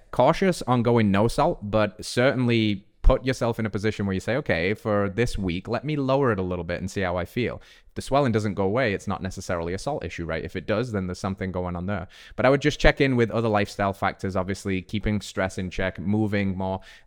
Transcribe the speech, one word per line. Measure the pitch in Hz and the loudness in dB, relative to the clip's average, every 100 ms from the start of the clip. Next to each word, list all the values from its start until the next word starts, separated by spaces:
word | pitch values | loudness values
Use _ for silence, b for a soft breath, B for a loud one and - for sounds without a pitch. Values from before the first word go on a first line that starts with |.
| - | -6
cautious | - 131 165 190 - | 4 4 4 2 0
on | - 123 | 0 2
going | 117 120 104 | 4 4 6
no | 98 113 | 4 2
salt, | - 156 - 104 | 2 0 0 -2
but | 107 104 - | 2 2 -2
certainly | - 123 131 123 120 117 110 98 - _ | -4 2 2 2 2 2 2 -2 -8 _
put | - 135 127 | 4 4 2
yourself | 127 117 117 | 0 -2 -2
in | 110 | -4
a | |
position | 104 107 - 101 | -2 -2 -2 -2
where | |
you | 95 | -2
say, | - 127 | -2 -2
"Okay, | - 85 90 | 0 0 0
for | 107 110 101 101 | -2 0 0 0
this | 98 123 117 | 0 -2 0
week, | 92 85 101 | -2 -2 -4
let | 117 139 | -6 -4
me | 147 | -2
lower | 131 139 131 | 0 2 2
it | 98 | 2
a | |
little | 92 90 85 | -2 -4 -4
bit | 87 | -4
and | 92 | -4
see | 101 | -4
how | 92 90 | -2 -2
I | |
feel." | 87 123 101 - b b b | -4 -4 -4 -6 b b b
If | - | -12
the | |
swelling | - 131 135 | -2 2 2
doesn't | 107 104 | 2 0
go | 95 | 0
away, | 98 117 120 | 0 0 0
it's | 92 - | -2 -4
not | 95 | -6
necessarily | 92 - - 87 85 | -6 -8 -6 -4 -4
a | 92 | -4
salt | 143 147 | -6 -6
issue, | 82 - 82 | -8 -8 -6
right? | 80 | -4
If | 90 95 | -6 -8
it | 80 | -2
does, | 107 123 | -2 0
then | 104 90 | -4 -4
there's | 90 | -4
something | 98 95 95 | -6 -4 -4
going | 90 90 87 | -4 -4 -4
on | 92 | -4
there. | 101 85 b b - | -6 -8 b b 0
But | 127 | 2
I | |
would | 139 | 4
just | 143 - | 2 4
check | 156 - | 2 4
in | 135 123 | 2 4
with | 113 | 2
other | 113 113 | 2 0
lifestyle | 104 101 - 101 | 0 0 -2 -2
factors, | 95 95 - 98 92 | 0 -4 -2 -4 -2
obviously | 92 98 98 95 | -2 -4 -2 -4
keeping | - 107 107 104 | -2 -4 -2 -2
stress | - - 95 - | -4 -4 -4 -4
in | 92 | -6
check, | - 95 - | -2 -2 -2
moving | 87 107 107 101 98 92 | 0 0 2 2 0 -2
more. | 95 95 b b | -4 -4 b b